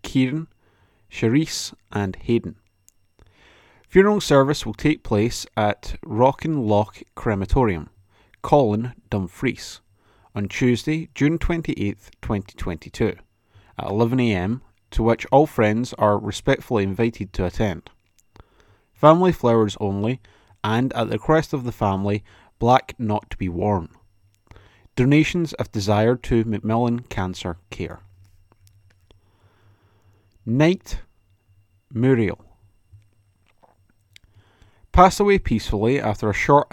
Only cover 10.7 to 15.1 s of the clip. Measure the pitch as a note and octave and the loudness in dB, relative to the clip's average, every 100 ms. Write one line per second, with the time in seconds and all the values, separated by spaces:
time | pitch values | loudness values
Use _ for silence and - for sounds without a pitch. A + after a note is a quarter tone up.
10.7 | A#2 - D#3+ - - C#3+ E3 - E3 D3+ | 0 -2 -6 -6 -2 0 0 -2 -4 -4
11.7 | - G2+ - - _ - G#2 - - - | -4 -6 -6 -16 _ -6 -6 -6 -10 -10
12.7 | D#2+ - - A2 - _ _ _ _ _ | -8 -12 -4 -4 -4 _ _ _ _ _
13.7 | - - G2+ A#2 B2+ A#2 F#2+ F#2 B2+ - | -12 -6 -2 0 2 0 0 -2 -6 -10
14.7 | _ _ - A2+ | _ _ -2 0